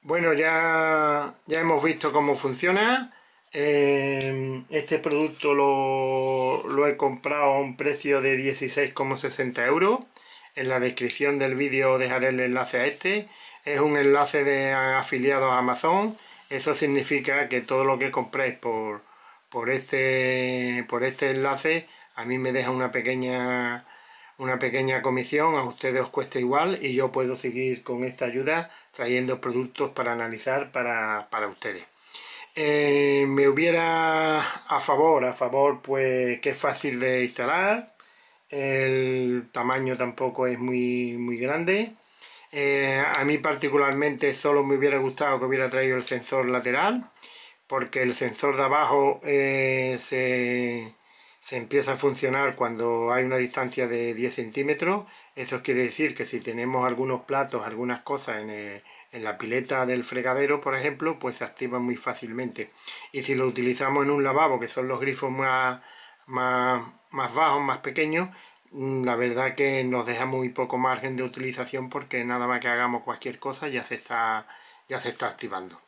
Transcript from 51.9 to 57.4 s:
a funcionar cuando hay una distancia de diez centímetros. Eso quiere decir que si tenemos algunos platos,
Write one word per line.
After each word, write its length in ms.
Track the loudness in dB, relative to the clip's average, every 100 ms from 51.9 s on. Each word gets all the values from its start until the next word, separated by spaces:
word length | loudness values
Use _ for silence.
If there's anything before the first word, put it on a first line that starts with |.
a 20 | 0
funcionar 600 | 0 0 -2 0 0 0
cuando 560 | -4 0 0 0 0
hay 120 | 2
una 140 | 2 0
distancia 500 | 0 -2 -4 -2 -2
de 260 | 0 -2
diez 220 | -2 -4 -4
centímetros. 720 | -8 -4 -2 0 0 -2 -4 -20 -20 -12
Eso 280 | -8 -6
quiere 180 | 0 0
decir 320 | 0 0 -2
que 140 | -2 -6
si 140 | -6
tenemos 440 | -6 -6 -2 0 0
algunos 380 | -2 -2 -4
platos, 420 | -4 -4